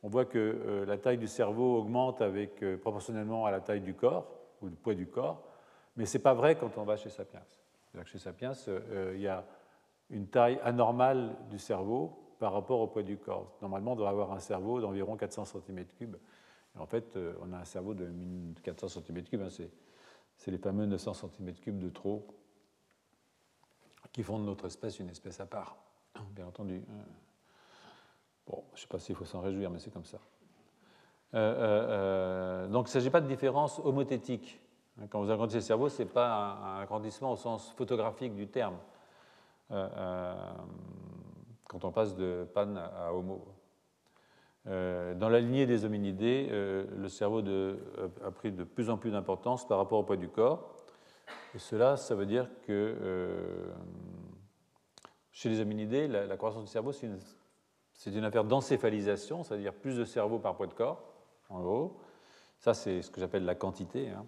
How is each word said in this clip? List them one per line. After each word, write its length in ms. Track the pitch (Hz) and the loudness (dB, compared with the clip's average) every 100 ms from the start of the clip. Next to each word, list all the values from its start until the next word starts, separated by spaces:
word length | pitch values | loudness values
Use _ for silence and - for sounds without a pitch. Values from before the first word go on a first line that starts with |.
on 60 | 107 | 2
voit 160 | 117 | 2
que, 140 | 123 117 | 2 2
euh, 480 | 107 110 107 101 98 | 2 2 0 -2 0
la 120 | 101 | 0
taille 200 | 127 123 | 2 2
du 80 | 110 | 0
cerveau 520 | - 107 107 127 120 | 0 0 4 4 4
augmente 420 | 107 120 131 - | 2 2 2 2
avec, 420 | 107 98 104 - | 2 2 -4 -2
euh, 140 | 98 95 | -2 0
proportionnellement 680 | 110 104 92 113 107 113 110 | -2 -4 -4 -4 -2 0 0
à 40 | |
la 100 | 98 | 0
taille 200 | 92 104 | 0 -2
du 140 | 92 | -2
corps, 320 | 90 123 90 - - - - | 2 4 4 -4 -14 -20 -12
ou 60 | 95 | -12
du 80 | 82 | -6
poids 180 | - | -2
du 120 | 98 90 | -2 -2
corps, 360 | - 120 80 - - - - _ - | -2 -2 -4 -10 -20 -20 -20 _ -6
mais 100 | 107 | -2
ce 100 | 131 | 4
n'est 60 | |
pas 120 | 139 | 6
vrai 220 | 123 143 165 | 8 6 6
quand 220 | 120 110 | 2 -4
on 60 | |
va 120 | 104 107 | -2 -2
chez 140 | 110 | -2
Sapiens. 320 | - 98 92 - _ _ _ _ | -12 -12 -14 -20 _ _ _ _
C'est-à-dire 180 | - | -16
que 60 | 85 | -14
chez 80 | 95 | -12
Sapiens, 340 | - 90 127 135 - | -12 -8 -8 -6 -4
euh, 440 | 95 113 101 95 | -6 -4 -4 -4
il 60 | 95 | -2
y 80 | 98 | -2
a 160 | 92 95 - - _ _ _ _ | -2 -6 -18 -20 _ _ _ _
une 160 | 107 95 | -8 0
taille 320 | 127 120 131 | 6 6 6
anormale 760 | 120 120 113 120 127 131 117 - 113 | 0 6 6 6 6 6 0 -6 -10
du 80 | 104 | -10
cerveau 760 | - 98 98 123 156 - - - | -2 -2 0 0 -2 -6 -20 -2
par 140 | 110 | 0
rapport 280 | 98 98 123 | 0 2 2
au 60 | 110 | 2
poids 160 | 110 | 0
du 140 | 98 101 | -4 -6
corps. 360 | - 95 95 - | -4 -6 -6 -10
Normalement, 300 | 104 95 107 | -6 -4 -2
on 40 | 120 | 0
doit 120 | 101 | 2
avoir 240 | 101 95 | 2 0
un 80 | 98 | -4
cerveau 400 | 92 95 98 123 | -4 -4 0 0
d'environ 360 | 107 98 98 110 | 0 -2 -2 -2
quatre 160 | 101 | -4
cents 120 | - | -6
centimètres 500 | 104 98 87 92 90 | -8 -10 -10 -10 -12
cubes. 220 | - 117 87 - - - - _ - | -12 -12 -12 -18 -20 -20 -20 _ -14
Et 20 | |
en 80 | 78 | -4
fait, 300 | 113 113 95 | -4 -4 -6
euh, 180 | 87 90 | -6 -6
on 120 | 90 | -8
a 60 | 90 | -10
un 60 | |
cerveau 300 | 87 95 95 | -8 -8 -6
de 100 | 104 87 | -6 -6
mille 480 | 87 90 90 85 82 | -8 -8 -8 -8 -8
quatre 180 | - 82 | -10 -8
cents 80 | 95 | -8
centimètres 420 | - 80 85 87 | -8 -8 -10 -4
cubes, 120 | 120 | -4
hein, 80 | 95 | -4
c'est, 200 | 85 82 - _ - - - _ _ | -8 -14 -14 _ -20 -20 -20 _ _
c'est 140 | - | -6
les 80 | 90 | -2
fameux 280 | 98 101 104 | 0 0 2
neuf 140 | 98 | 0
cents 140 | - | -2
centimètres 460 | 98 95 - 92 87 | -8 -10 -10 -10 -8
cubes 180 | - 101 | -6 -4
de 100 | 92 | -6
trop 380 | - 98 104 - - _ _ _ _ _ _ _ _ _ _ _ _ _ _ _ - - | -4 -4 -4 -6 -20 _ _ _ _ _ _ _ _ _ _ _ _ _ _ _ -20 -12
qui 100 | - | -6
font 160 | 110 107 | -4 -2
de 60 | |
notre 220 | 104 101 90 | -2 -4 -6
espèce 320 | - 113 98 | -6 -8 -8
une 120 | 90 | -10
espèce 300 | 85 98 87 | -12 -14 -12
à 60 | 95 | -10
part, 300 | 104 - - - _ _ 123 104 | -10 -10 -16 -20 _ _ -14 -14
bien 120 | 98 90 | -12 -12
entendu. 360 | 90 101 92 - | -10 -6 -6 -8
Euh, 140 | 104 104 - _ _ _ _ - - - - - _ _ _ - | -14 -16 -20 _ _ _ _ -20 -20 -20 -20 -20 _ _ _ -12
bon, 160 | - - | -12 -12
je 40 | - | -20
ne 20 | |
sais 80 | - | -10
pas 100 | 90 | -10
s'il 160 | - | -6
faut 100 | 90 | -8
s'en 160 | 87 92 | -6 -4
réjouir, 300 | 95 95 95 | -2 -2 -2
mais 80 | 87 | -4
c'est 140 | - | -10
comme 120 | 98 | -12
ça. 140 | 85 - - _ _ _ _ _ _ - - _ _ | -14 -16 -20 _ _ _ _ _ _ -20 -20 _ _
Euh, 40 | 117 | 4
euh, 500 | 110 127 113 104 117 | 4 6 6 6 6
euh, 800 | 104 98 95 92 92 92 92 92 | 2 4 4 2 0 -2 -2 2
donc, 180 | 110 110 | 2 4
il 40 | |
ne 20 | |
s'agit 180 | 135 127 | 2 6
pas 100 | 170 | 6
de 60 | 147 | 4
différence 540 | 131 135 135 147 - | 2 2 4 2 0
homothétique. 800 | 147 135 139 127 - 117 - - _ _ _ - 104 | 0 2 2 0 -2 -6 -6 -20 _ _ _ -16 -6
Quand 100 | 107 | -2
vous 100 | 101 | 2
agrandissez 280 | 110 113 113 | 2 2 0
le 40 | |
cerveau, 260 | - 113 143 | 4 4 4
ce 140 | 139 | 2
n'est 60 | 104 | 0
pas 200 | - 120 | 4 4
un, 440 | 110 101 101 98 95 | 4 0 -4 -6 -6
un 40 | |
agrandissement 500 | 98 107 107 101 131 | -4 -4 -4 -4 -2
au 40 | 113 | -2
sens 360 | 120 110 - | -2 -4 -6
photographique 600 | - 120 123 110 110 127 101 | -6 0 2 2 0 -6 -6
du 100 | 101 | -4
terme, 300 | 131 110 90 - - - - - - - _ _ | -2 -2 -2 -14 -20 -20 -20 -20 -20 -20 _ _
euh, 160 | 104 95 - | -4 -4 -4
euh, 380 | 92 90 90 92 - 92 90 90 92 - - - - - - 117 - | -4 -4 -4 -6 -8 -10 -12 -14 -14 -14 -14 -16 -16 -18 -20 -20 -14
quand 160 | 90 | -6
on 60 | 92 | -2
passe 240 | 98 110 | 2 2
de 320 | 92 92 90 87 | 2 0 0 -2
Pan 220 | - 101 101 | 0 0 -2
à, 300 | 85 92 85 | -6 -4 -2
à 60 | |
Homo. 320 | 90 92 95 92 98 _ _ _ _ _ _ _ _ _ _ - | -2 -2 -6 -10 -20 _ _ _ _ _ _ _ _ _ _ -6
Euh, 480 | 95 90 90 87 | -2 0 0 -2
dans 140 | 90 110 | 0 6
la 120 | 117 | 8
lignée 260 | 117 131 131 | 8 4 6
des 180 | 120 | 6
hominidés, 640 | 107 104 101 95 113 131 139 | 4 0 0 2 2 2 2
euh, 340 | 104 98 95 98 101 | 0 0 0 -2 -4
le 120 | 98 | -6
cerveau 340 | - 104 110 | 0 2 2
de, 340 | 98 95 95 98 - 98 95 87 | 2 2 0 -2 -8 -6 -6 -6
a 60 | 101 | -8
pris 220 | 92 110 | -4 -6
de 100 | 92 | -4
plus 260 | 85 - 113 | -6 -2 0
en 80 | 110 | 0
plus 140 | 117 | 0
d'importance 560 | 104 90 95 120 123 - | -2 0 0 0 -2 2
par 120 | 98 | 2
rapport 200 | 98 110 | 4 4
au 60 | |
poids 120 | 98 98 | 4 0
du 120 | 85 | 0
corps. 480 | - 117 165 - - - - - - - - - | 4 6 6 -2 -16 -20 -20 -20 -20 -16 -16 -14
Et 40 | 110 | -14
cela, 380 | - 107 127 139 | -2 6 6 6
ça 180 | - | 2
veut 120 | 107 98 | 0 4
dire 220 | 117 123 - | 2 2 -6
que, 340 | - 101 107 - | 0 2 2 0
euh, 640 | 95 92 90 87 90 90 90 - - - 50 50 - 92 98 _ _ _ _ - - _ _ | -2 0 0 -2 -4 -6 -6 -8 -12 -12 -12 -14 -16 -18 -20 _ _ _ _ -20 -20 _ _
chez 160 | - 117 | -4 0
les 120 | 110 | 2
hominidés, 460 | 104 107 107 131 151 | 2 0 0 2 2
la, 200 | 107 101 | 2 0
la 100 | 98 | 0
croissance 260 | 110 110 | -2 -2
du 80 | 104 | -4
cerveau, 220 | 117 117 | -2 -2
c'est 140 | 139 117 | -4 -6
une, 120 | 95 95 - _ _ _ _ _ | -8 -12 -20 _ _ _ _ _
c'est 200 | _ - | _ -4
une 120 | 101 | 0
affaire 200 | 107 113 | 4 4
d'encéphalisation, 960 | 107 131 127 131 113 107 101 101 - 156 | 6 4 4 4 4 4 2 0 0 -6
c'est-à-dire 320 | 160 104 101 | -4 -4 -4
plus 220 | 95 135 123 | -6 -4 -2
de 80 | |
cerveau 340 | 117 123 107 113 | 0 2 2 2
par 160 | 104 | 0
poids 140 | 92 95 | -2 -4
de 60 | |
corps, 280 | - 120 160 - - - _ _ | 0 0 0 -10 -20 -20 _ _
en 120 | 90 | -4
gros. 400 | 90 110 170 - - - - - - _ | 0 2 0 -6 -20 -20 -20 -20 -20 _
Ça, 160 | - | 2
c'est 280 | 110 - 90 | 4 2 -2
ce 80 | 85 | -2
que 100 | - | -4
j'appelle 240 | 90 101 | 0 0
la 120 | 90 90 | 0 0
quantité, 540 | 95 92 90 - 131 | -2 -2 -4 -4 -4
hein. 140 | 98 | -8